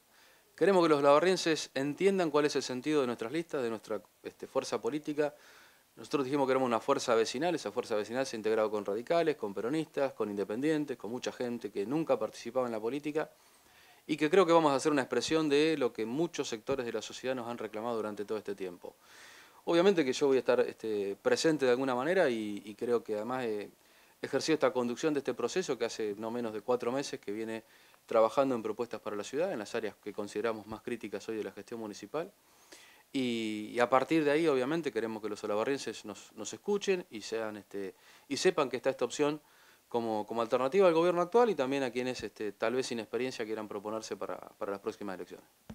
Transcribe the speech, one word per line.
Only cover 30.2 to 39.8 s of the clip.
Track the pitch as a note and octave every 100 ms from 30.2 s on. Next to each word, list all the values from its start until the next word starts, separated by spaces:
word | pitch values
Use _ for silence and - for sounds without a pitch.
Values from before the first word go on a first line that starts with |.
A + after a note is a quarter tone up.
| G#2 G#2 A2+ A2 G#2
más | A2
críticas | - A#2+ G#2+ G2+ -
hoy | A2
de |
la | G2
gestión | G2+ - A#2
municipal. | G#2+ G2 G2+ D3+ F#3+ - _ _ _ - - - _
Y, | C3+ B2+ A#2 A2 G#2+ G#2+
y | A2+
a | A#2+
partir | C3 C3 D#3+
de | D3
ahí, | D3 E3
obviamente, | C3 B2+ E3 C#3+
queremos | A2 A2+ A2
que | G#2+
los | G2+
olavarrienses | G#2+ G#2 A2+ C#3 - G#2+ G#2+
nos, | G2 -
nos | - G#2
escuchen | A2 - G3+ G3+ F#3 -
y | A2
sean, | - A2+ A2 G#2
este, | - G2+ F#2+ - - - -
y | C3
sepan | F#3 E3+ C3
que | B2
está | C3+
esta | C3 A#2+
opción | - D3 D3+ - _ - -